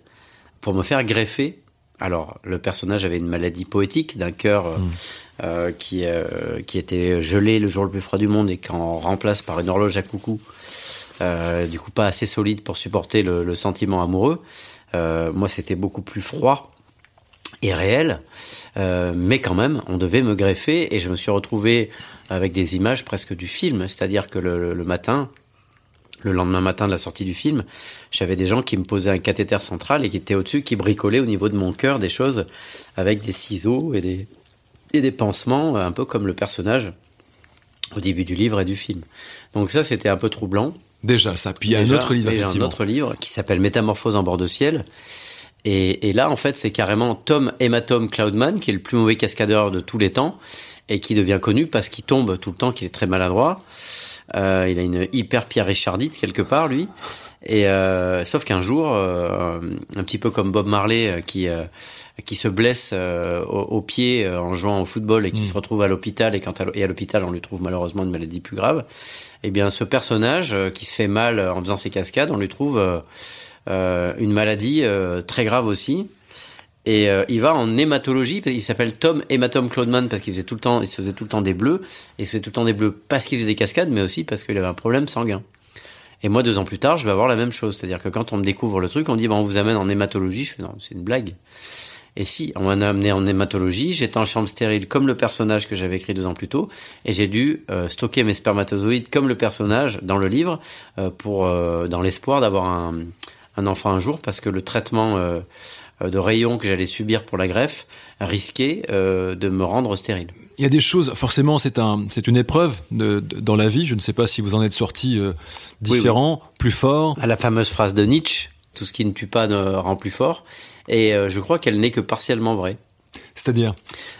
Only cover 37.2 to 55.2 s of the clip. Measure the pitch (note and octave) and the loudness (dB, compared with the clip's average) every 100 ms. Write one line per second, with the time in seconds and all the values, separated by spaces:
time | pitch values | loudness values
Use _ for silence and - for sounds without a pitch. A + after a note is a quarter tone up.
37.2 | _ _ _ - _ - - G#2 F#2+ F2 | _ _ _ -20 _ -14 -10 -4 -2 -2
38.2 | F2+ F#2 A2+ G#2 F#2 G2 - F2 - - | -2 0 2 2 0 -2 -6 -8 -10 -20
39.2 | - - - G#2+ G2 D3+ D3+ A#2+ G#2 F#2+ | -20 -20 -8 -2 0 0 0 0 2 2
40.2 | A2 - G2 G2+ C3+ F3 _ - G#2+ A#2 | 0 -2 -2 0 0 -4 _ -8 2 4
41.2 | G#2+ F2+ G2 - G#2 A2 A2+ C#3+ - B2 | 4 0 -4 -2 2 4 6 4 4 2
42.2 | A2 A2 G2+ F#2 A#2+ - G#2 C3 B2+ - | 2 2 0 0 0 0 -2 0 -2 -4
43.2 | - - - F#2 G2 A#2 G#2+ G2+ A#2 G#2 | -4 -2 0 2 4 2 2 0 2 2
44.2 | F2+ F2+ F2+ - C#3 D#3+ - - - - | 2 0 0 2 2 0 -6 -14 -14 -12
45.2 | - - - _ G#2+ F#2+ F#2 - G#2+ G#2 | -12 -12 -16 _ 0 2 2 2 2 2
46.2 | D3 C3+ C#3+ C#3 G#2+ G2+ G2 G#2+ A#2+ A2 | 2 2 0 0 -2 0 2 2 2 0
47.2 | - D3 B2+ - B2+ A#2 A#2 A#2+ A2 - | 2 2 2 2 2 2 2 2 2 0
48.2 | G#2+ G#2 C#3 G#3 - G2 - A#2+ A2 A2 | 0 2 2 0 0 -2 0 4 4 4
49.2 | G#2 - G#2 G#2+ G#2 F#2 - A2 G2 B2+ | 2 0 2 4 4 0 -4 2 2 4
50.2 | D3+ - - - - - - G2+ - G#2 | 0 -2 -16 -14 -14 -16 -4 -4 0 2
51.2 | F#2+ G2 A2 A2 E3 A#2+ - - - C3+ | 4 2 2 2 2 0 -2 -6 0 2
52.2 | A2+ F#2 - F2 B2 - F2+ - F#2+ F#2 | 2 -2 -4 -2 -2 -2 -8 -4 0 2
53.2 | F2+ F#2 D3 F#3 - - - - - - | 2 4 2 0 -8 -16 -10 -8 -8 -10
54.2 | - - F#2+ F#2+ F#2 F2+ F2+ F2+ F#2 C3 | -8 -2 2 2 2 0 0 0 0 -2